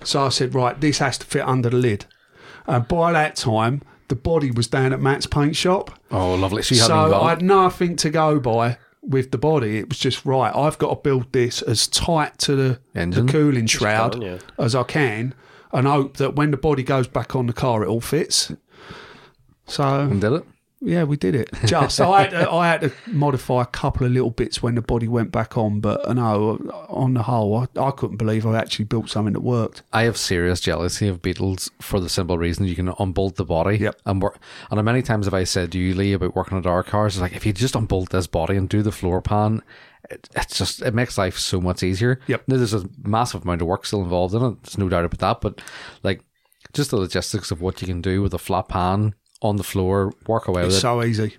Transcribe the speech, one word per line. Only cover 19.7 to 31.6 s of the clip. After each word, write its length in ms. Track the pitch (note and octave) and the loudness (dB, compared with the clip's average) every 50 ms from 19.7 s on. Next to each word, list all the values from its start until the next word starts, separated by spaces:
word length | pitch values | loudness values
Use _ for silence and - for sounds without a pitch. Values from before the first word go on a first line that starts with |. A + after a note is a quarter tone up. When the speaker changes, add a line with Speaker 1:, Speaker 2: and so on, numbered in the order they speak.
| - - D3 C3+ C3+ C#3 | -2 0 2 2 2 2
Speaker 2:
And 200 | C#3+ C#3+ A#2 G2 | 2 0 2 2
did 100 | F#2+ G#2+ | 2 2
it? 140 | C3 E3+ - - - _ _ _ _ - | 2 0 -2 -6 -20 _ _ _ _ -8
Speaker 1:
yeah, 240 | C#4 G#3 E3+ F3 E3 | -4 -2 0 0 2
we 140 | C#3 D3 D3 | 0 0 0
did 180 | - F#3 E3+ | 0 0 0
it. 140 | B2+ A2 - - - - | 0 -2 -4 -4 -2 0
Just, 340 | - F#3+ D#3+ C#3 C#3+ - - | 2 4 4 2 2 2 2
I 220 | G#3 F3 G3 G3 | 4 6 6 6
had 80 | G3 F#3+ | 6 4
to, 180 | F#3 E3+ F3 F#3 | 2 0 0 2
I 180 | E3 E3 F3 E3+ | 2 2 2 2
had 100 | E3 D3+ | 2 2
to 120 | D#3+ C#3 - - - - | 0 -2 -4 -6 -8 -4
modify 560 | A3+ C#3+ D3 D3 C3+ B2 - - B2+ B2 B2 | 0 2 2 2 2 0 0 0 0 0 0
a 20 | |
couple 400 | - - - - C#3+ - - B2+ B2 | 0 -2 -4 -2 -2 0 0 0 2
of 60 | B2 | 2
little 160 | B2+ B2+ A#2 | 2 2 0
bits 340 | A#2 - B2 A2 - - - | 0 -2 -2 -2 -2 -2 -2
when 120 | A#2+ A#2 | 0 0
the 60 | A#2+ | 0
body 280 | A#2 - B2 A#2 A#2 A2+ | 0 0 0 0 0 0
went 200 | A#2+ A#2+ A2+ - | 0 0 0 0
back 280 | - A#2 A2 - - B2 | 0 -2 -2 -2 -2 -2
on, 240 | A2+ G#2+ G#2 G#2 | 0 0 0 0
but, 260 | G#2 G#2 A2 - - - | 0 0 0 0 -2 -2
uh, 60 | A#2+ | 0
no, 440 | B2 A#2+ A2+ G#2+ G2+ G#2+ A2 G#2+ - - - - - - - | 0 2 2 2 2 2 0 0 -2 -6 -10 -12 -12 -12 -8
on 280 | - - - B2+ C3 | -4 0 0 2 2
the 80 | A#2+ G#2+ | 0 0
whole, 340 | B2 B2+ A#2 A2 G2+ G#2+ A2+ | 0 0 2 2 2 2 0
I, 100 | B2+ - - - | 0 -2 -2 -2
I 100 | B2+ C3+ | -2 -2
couldn't 240 | C3 - - A2+ A2 | -2 -4 -6 -6 -4
believe 300 | G#2+ A2+ A2 A2 A2 A2 | -2 0 0 0 0 0
I 120 | A2+ A2 A2+ | 0 0 0
actually 280 | A2 - - - A2 | -2 -2 -4 -4 -4
built 240 | G#2 - A2+ G#2+ - | -2 -2 -2 -2 -2
something 240 | - G#2+ G#2 G#2+ G2+ | -2 -2 0 0 -2
that 80 | - | -2
worked. 400 | - A#2+ B2 A#2+ A2 - - - - _ | -2 0 0 0 0 -2 -6 -10 -10 _
Speaker 2:
I 120 | - A2 A2+ | 0 0 2
have 120 | A#2 G#2 | 2 0
serious 460 | - - - G2 F2 E2+ F2+ F2+ F2 | -2 -2 -2 0 0 2 2 0 0
jealousy 480 | - - E2 D#2 E2+ F2+ - - G#2+ G2+ | 0 -2 -2 -2 -2 -4 -2 -2 -2 -2
of 120 | F#2 E2+ | -2 -2
Beetles 480 | - F#2 F2 - F#2 F#2+ F#2+ F2+ | -4 -4 -4 -2 -2 -2 -2 -4